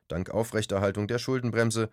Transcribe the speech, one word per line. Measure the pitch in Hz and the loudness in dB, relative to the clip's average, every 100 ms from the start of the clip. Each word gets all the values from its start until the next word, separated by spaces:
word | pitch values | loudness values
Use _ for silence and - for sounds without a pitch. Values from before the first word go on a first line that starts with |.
| - | -8
dank | 82 90 | -6 -2
Aufrechterhaltung | 104 113 110 104 98 101 98 104 | -2 0 -2 0 2 2 2 -2
der | 120 | -2
Schuldenbremse, | 131 131 123 110 117 113 110 | -2 -2 0 2 2 2 -2